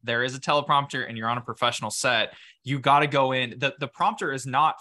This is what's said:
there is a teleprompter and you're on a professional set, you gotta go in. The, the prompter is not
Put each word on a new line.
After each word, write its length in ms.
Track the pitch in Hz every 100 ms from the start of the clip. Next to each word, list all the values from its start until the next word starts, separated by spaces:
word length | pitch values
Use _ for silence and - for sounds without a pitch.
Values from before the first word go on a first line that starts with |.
there 200 | 117 117
is 100 | 127
a 60 | 131
teleprompter 680 | 147 147 139 143 139 135 -
and 120 | 117
you're 100 | 113
on 80 | 120
a 60 |
professional 480 | 120 113 120 113 113
set, 420 | - 131 117 107 - - -
you 140 | 123 139
gotta 280 | 127 139 151
go 260 | 139 131
in. 260 | 131 127 123
The, 160 | 139 131
the 80 | 143
prompter 440 | - 196 233 180
is 140 | 135 127
not 300 | 131 156 -